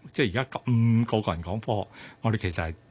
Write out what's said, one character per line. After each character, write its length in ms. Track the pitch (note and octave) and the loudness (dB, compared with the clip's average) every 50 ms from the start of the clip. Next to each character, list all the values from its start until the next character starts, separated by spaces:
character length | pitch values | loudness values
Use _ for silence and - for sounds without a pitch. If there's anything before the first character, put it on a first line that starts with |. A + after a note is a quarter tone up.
| - - | -12 -8
即 120 | - - C#3+ | -2 0 0
係 40 | G2+ F2 B2 | 0 0 -2
而 40 | C3 | -4
家 160 | - - - | -4 -6 -6
咁 460 | - B2+ A#2+ A2+ A#2 A#2 A2+ A2+ A#2 | -2 2 2 4 4 6 4 4 4
個 160 | - A#2+ A2 | 2 0 0
個 100 | G#2 G#2+ | 0 0
人 100 | E2 E2 | -2 -4
講 180 | E2+ E2+ G2 A2+ | -4 -6 -6 -6
科 140 | - - A2+ G2+ | -2 -2 -2 -2
學， 60 | F#2 - - - - - - - | -2 -6 -12 -18 -20 -20 -16 -4
我 100 | - A2+ | 0 0
哋 60 | A2 A2 | 0 0
其 140 | - F#2 | -2 -2
實 120 | E2+ - E2 | -2 -2 -4
係 100 | D#2+ D#2+ - _ _ | -4 -6 -10 _ _